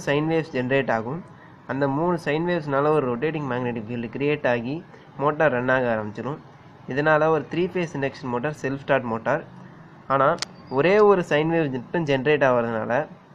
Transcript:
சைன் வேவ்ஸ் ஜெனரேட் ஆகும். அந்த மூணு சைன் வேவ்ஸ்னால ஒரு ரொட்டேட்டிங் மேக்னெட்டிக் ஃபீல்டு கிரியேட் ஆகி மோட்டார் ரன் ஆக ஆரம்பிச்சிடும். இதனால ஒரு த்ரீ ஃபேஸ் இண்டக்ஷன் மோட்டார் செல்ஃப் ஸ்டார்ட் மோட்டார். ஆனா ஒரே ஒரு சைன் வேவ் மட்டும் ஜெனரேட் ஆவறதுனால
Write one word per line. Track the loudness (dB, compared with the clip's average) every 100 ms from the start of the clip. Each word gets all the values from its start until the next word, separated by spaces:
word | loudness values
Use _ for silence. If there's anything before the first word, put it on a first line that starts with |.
| 0
சைன் | 0 0
வேவ்ஸ் | -2 -2 -4
ஜெனரேட் | 0 0 2 -2
ஆகும். | -2 -8 -12 -20 -20 -18 -8
அந்த | -2 0 0
மூணு | 0 -2
சைன் | -2 0 0
வேவ்ஸ்னால | -2 0 2 4 2
ஒரு | 2
ரொட்டேட்டிங் | -2 -2 -4 -4
மேக்னெட்டிக் | -4 -4 -6 -6
ஃபீல்டு | -8 -8
கிரியேட் | -4 -2 0 0
ஆகி | 0 -2 -8 -10 -20 -18 -4
மோட்டார் | -2 2 2 2
ரன் | 2
ஆக | 2 2
ஆரம்பிச்சிடும். | 0 -4 -8 -8 -8 -12 -20 -20 -18 -6
இதனால | -2 2 4 4 0
ஒரு | -2
த்ரீ | -2 -2
ஃபேஸ் | -2 -4 -4
இண்டக்ஷன் | -4 -4 -6
மோட்டார் | -4 -4 -4
செல்ஃப் | -6 -6 0
ஸ்டார்ட் | 0 0
மோட்டார். | -4 -2 -2 -4 -18 -20 -20 -20 -16 -2
ஆனா | 2 2 2 -6 -14 -4 0
ஒரே | 4 6 6
ஒரு | 4 2
சைன் | 2 2
வேவ் | 0 0 -4
மட்டும் | -4 -4 0
ஜெனரேட் | 2 2 4 4
ஆவறதுனால | 4 0 -2 -2 -2 -2 -10 -20